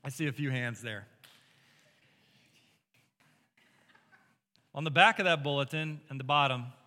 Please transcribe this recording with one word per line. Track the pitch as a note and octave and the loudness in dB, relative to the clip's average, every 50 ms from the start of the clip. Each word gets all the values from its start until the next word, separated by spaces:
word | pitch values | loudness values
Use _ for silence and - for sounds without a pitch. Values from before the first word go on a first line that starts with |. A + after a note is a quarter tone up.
| _ | _
I | C#3+ | -14
see | C3 - D#3+ | -8 -6 -6
a | D3 | -6
few | C3 - D3 C3+ | -4 -4 -6 -4
hands | C3 B2+ B2 A#2+ A#2 G#2+ | -4 -4 -4 -6 -8 -10
there. | A2+ A#2+ G#2+ G2+ G2 - _ _ - - - _ _ _ _ _ _ _ _ _ _ _ _ _ _ _ _ _ _ _ _ _ _ _ _ _ _ _ _ _ _ _ _ _ _ _ _ _ _ _ _ _ _ _ _ _ _ _ _ _ _ _ _ - _ _ - - _ _ _ _ _ _ _ _ _ _ _ | -12 -12 -12 -12 -14 -16 _ _ -20 -20 -20 _ _ _ _ _ _ _ _ _ _ _ _ _ _ _ _ _ _ _ _ _ _ _ _ _ _ _ _ _ _ _ _ _ _ _ _ _ _ _ _ _ _ _ _ _ _ _ _ _ _ _ _ -20 _ _ -20 -20 _ _ _ _ _ _ _ _ _ _ _
On | C#3 D3+ | -6 -4
the | D#3+ | 0
back | C#3+ E3 F#3 A3 A3 - | 6 8 8 8 6 4
of | G3 | 2
that | F3+ E3+ D#3 C#3 | 2 2 2 0
bulletin | D3 C#3+ C#3 C3+ C3 - D#3 D#3 D#3 D3+ D3 - _ | -2 0 0 -2 -2 -4 -6 -6 -6 -8 -12 -14 _
and | C3+ C3+ | -12 -10
the | C3 | -2
bottom | B2+ C#3+ D3 C#3+ C3+ C3 B2 B2 B2 B2 _ _ | 0 2 4 4 2 2 -2 -6 -10 -14 _ _